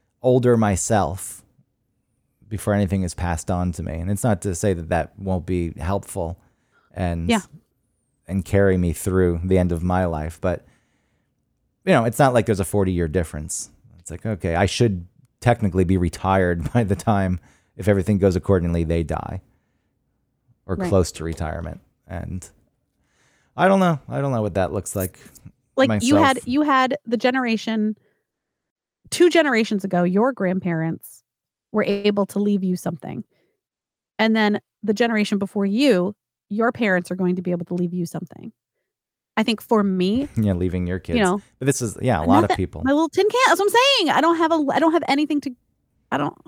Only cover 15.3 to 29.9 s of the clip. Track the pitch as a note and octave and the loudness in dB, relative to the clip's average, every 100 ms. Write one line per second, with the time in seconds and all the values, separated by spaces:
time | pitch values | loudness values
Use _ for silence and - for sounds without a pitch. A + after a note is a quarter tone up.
15.3 | _ B2 A#2+ G#2 F2+ F2+ F#2+ F2 - F#2+ | _ 0 2 0 2 2 2 0 -2 0
16.3 | F#2+ F2+ E2+ D#2+ B2 G2+ G2 - G#2 F#2+ | 2 2 0 0 -2 0 -2 0 0 0
17.3 | F2+ - _ _ - G2+ G2 F#2 G2+ G2 | -4 -8 _ _ -4 0 2 2 2 4
18.3 | F2 - F#2+ E2+ E2+ D#2+ E2 D#2 D2+ - | 2 2 2 2 0 0 -2 -2 -6 -8
19.3 | F#2 _ _ _ _ _ _ _ _ _ | -12 _ _ _ _ _ _ _ _ _
20.3 | _ _ _ - F#2+ F3+ G2 F2 - E2 | _ _ _ -6 -4 2 2 2 -4 -8
21.3 | D#2+ D#2+ D#2+ E2 D#2+ _ _ _ F2+ E2 | -6 -6 -6 -10 -12 _ _ _ -12 -10
22.3 | F2+ - _ _ _ _ _ _ _ _ | -12 -14 _ _ _ _ _ _ _ _
23.3 | _ _ - F3+ G3 F3+ D3+ - B2+ C#3 | _ _ 0 2 4 4 0 -4 -4 -2
24.3 | A#2+ G#2+ F2 F#2 G2+ - G2+ F#2 - - | -2 -2 0 0 -2 -6 -6 -6 -10 -20
25.3 | - - _ _ - C4 G#3 A#3+ D4+ D4 | -20 -20 _ _ 0 2 2 2 4 4
26.3 | C4 - C4+ D4+ C4+ C4 - - A#3 B3 | 2 -2 0 2 2 2 -2 -4 -2 0
27.3 | C4 A#3+ A3+ - A3 G#3+ G#3 _ _ _ | 0 0 -2 -2 -2 -2 -4 _ _ _
28.3 | _ _ _ _ _ _ _ - - F4 | _ _ _ _ _ _ _ -12 4 4
29.3 | E4 D4+ A3+ A3 G#3 F#3+ | 6 2 0 0 -2 -2